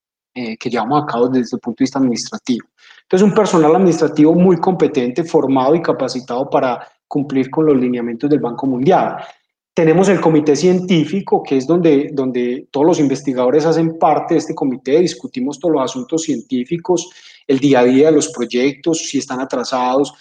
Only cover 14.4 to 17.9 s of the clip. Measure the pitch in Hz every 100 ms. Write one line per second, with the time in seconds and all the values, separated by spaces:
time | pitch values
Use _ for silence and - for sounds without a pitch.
14.4 | - 160 143 123 - 147 185 - 123 -
15.4 | 131 147 175 147 127 127 123 160 160 123
16.4 | - 127 123 170 170 175 - - - -
17.4 | - 135 143 127 123